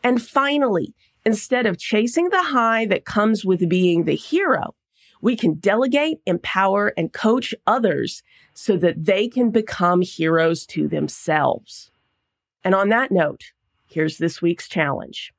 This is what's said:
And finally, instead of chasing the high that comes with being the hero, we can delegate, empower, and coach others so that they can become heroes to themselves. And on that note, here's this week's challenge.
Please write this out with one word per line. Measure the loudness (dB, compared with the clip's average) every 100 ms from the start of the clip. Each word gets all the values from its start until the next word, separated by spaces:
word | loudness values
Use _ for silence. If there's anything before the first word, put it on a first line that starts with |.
And | 2 0
finally, | 0 -2 0 0 2 0 -4 _ _ _
instead | -2 -2 -2 0 0
of | -2
chasing | -2 0 0 0 0
the | 0
high | 0 0 2 0 0
that | -2
comes | 0 0 2 2
with | 0 0 2
being | 2 2 2
the | 0 -2
hero, | -2 0 0 0 -4 _ _ _ _ _
we | -2 0
can | 0
delegate, | 0 0 2 2 0 0 -4 -4
empower, | -4 -2 0 2 2 0 -2
and | -6
coach | -2 0 0 -2 -4 0
others | 2 2 0 -4 -8 _ _ _
so | -6 -2 2
that | 2 0
they | 0 0 0
can | 0 2
become | 2 -2 0 2 2
heroes | 0 -2 0 2 2 0 -6
to | -4 -4
themselves. | -2 -4 -6 -2 0 0 -2 _ -20 -20 _ _ _ _ _ _ _
And | 0
on | 0 2
that | 0 0
note, | 0 0 -4 -20 _ _ _ _
here's | -4 -4 -2
this | -6 -2
week's | -2 -2 -6
challenge. | -2 -2 -2 -10 -16 -18